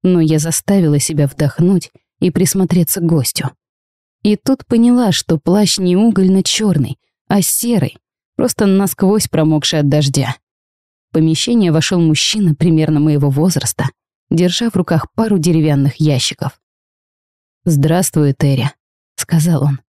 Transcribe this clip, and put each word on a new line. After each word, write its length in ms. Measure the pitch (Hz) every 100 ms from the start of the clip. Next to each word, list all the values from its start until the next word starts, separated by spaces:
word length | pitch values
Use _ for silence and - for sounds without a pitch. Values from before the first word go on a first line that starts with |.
Но 180 | 185 180
я 180 | 156 156
заставила 600 | 160 165 - 202 165 147
себя 280 | - 151 139
вдохнуть 640 | - 139 - 175 190 - _ _ _
и 100 | 185
присмотреться 720 | 160 190 196 185 180 160 -
к 60 | 170
гостю. 440 | 165 120 - 135 _ _ _ _ _ _ _
И 140 | 208 208
тут 300 | - 269 -
поняла, 460 | 233 240 247 233
что 260 | - - 160
плащ 400 | - 196 208 -
не 180 | 185 180
угольно-черный, 1000 | 226 190 190 190 - - 214 156 120 - _ _ _
а 120 | 202
серый, 560 | - - 240 220 147 - _ _ _ -
просто 300 | 247 - 202
насквозь 640 | 190 202 - 190 214 -
промокший 520 | - 156 156 - 160
от 80 | 143
дождя. 480 | 151 139 156 123 - _ _ _ _ _ _ _
В 40 |
помещение 580 | 165 160 156 - 240 185
вошел 280 | 160 151 185
мужчина 540 | 165 151 - 214 190
примерно 460 | 147 175 160 156 151
моего 300 | 156 147 143
возраста, 580 | 135 175 156 - - 135 _ _ _ _
держа 400 | 165 180 175 233
в 60 | 196
руках 300 | 175 165 -
пару 240 | - 226 202
деревянных 640 | 156 160 156 143 135 -
ящиков. 600 | 151 131 - - - - _ _ _ _ _ _ _ _ _ _
«Здравствуй, 720 | - 151 147 170 190 165 147
Терри», — 360 | 135 143 135 123 _ _ _ _ -
сказал 480 | - 170 160 151
он. 160 | 147 139 _